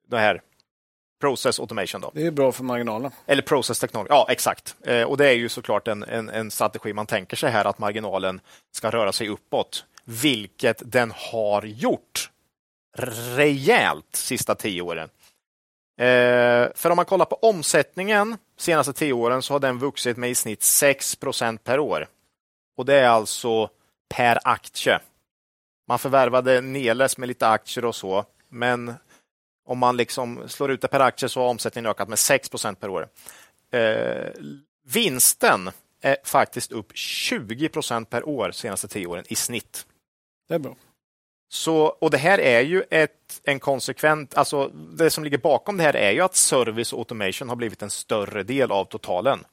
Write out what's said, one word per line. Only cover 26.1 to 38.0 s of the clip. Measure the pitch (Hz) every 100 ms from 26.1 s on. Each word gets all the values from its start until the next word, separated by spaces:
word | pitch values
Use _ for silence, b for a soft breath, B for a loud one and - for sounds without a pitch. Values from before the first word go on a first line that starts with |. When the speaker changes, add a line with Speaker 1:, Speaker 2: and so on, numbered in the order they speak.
| 135 123 127 127 127
Speaker 1:
Neles | 131 135 120 113 135 -
med | 127
lite | 123 117
aktier | 110 - -
och | 117
så, | 113 95 95 101 _ _
men | 123 120 123 120 120 _ b _ _ _ _ -
om | 127
man | 123 123
liksom | 117 - 123 120 -
slår | - 139
ut | 131
det | -
per | 139
aktie | 131 - 123
så | -
har | 123
omsättningen | 117 110 123 113
ökat | 101 98
med | 110
sex | - 135 -
procent | 127 110 95
per | 107
år. | 92 - B B B B _ _
Eh, | 123 113 113 60 - - - 143 143 _ _ 139
vinsten | 123 214 127 - - 233 113 92 - _ _
är | 139 139
faktiskt | - 139 110 - -
upp | 117 101 -
tjugo | - - - 240 104 117 156
procent | 160 - 117